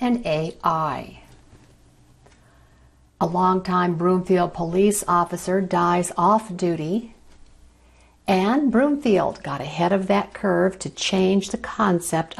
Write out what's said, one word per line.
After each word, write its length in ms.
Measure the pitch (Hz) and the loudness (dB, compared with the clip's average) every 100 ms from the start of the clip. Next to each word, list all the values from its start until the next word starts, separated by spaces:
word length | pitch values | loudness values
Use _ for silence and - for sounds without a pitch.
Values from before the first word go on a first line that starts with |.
and 240 | 247 240 | -2 -2
A 320 | 165 156 160 - | -2 -2 -4 -2
I. 560 | 170 160 151 127 - - - - - - - _ _ _ _ _ - _ _ _ _ _ _ _ _ - | -2 0 -2 -6 -10 -20 -20 -20 -20 -20 -20 _ _ _ _ _ -20 _ _ _ _ _ _ _ _ -4
A 60 | 170 | -2
longtime 720 | 180 185 185 185 180 180 160 | 0 2 0 0 0 0 0
Broomfield 580 | 175 185 180 180 175 | 2 0 2 2 0
police 500 | - 165 180 208 202 - | -4 -4 2 2 2 0
officer 540 | 175 170 175 - 190 | 0 0 -4 -2 -2
dies 500 | 180 175 175 180 175 - | 0 0 2 2 0 0
off 400 | 175 220 220 180 | 2 2 0 -4
duty, 580 | 175 160 156 214 240 - - - - - - _ _ _ _ _ - | -2 -2 -2 -4 -6 -20 -20 -20 -20 -20 -20 _ _ _ _ _ 0
and 460 | 185 196 277 277 | 2 2 2 2
Broomfield 680 | 233 285 285 240 180 135 - | 2 2 2 2 2 2 -4
got 180 | 147 139 | -8 -8
ahead 320 | 143 156 175 | -8 -2 0
of 140 | 196 190 | 0 2
that 260 | 202 - | 0 -2
curve 460 | - 202 175 185 - | -4 0 2 2 -2
to 100 | - | -12
change 640 | - - 190 185 196 190 | -6 -2 2 4 2 0
the 80 | 233 | -8
concept 760 | - - 202 175 - 160 165 | -8 -2 2 2 0 -4 -4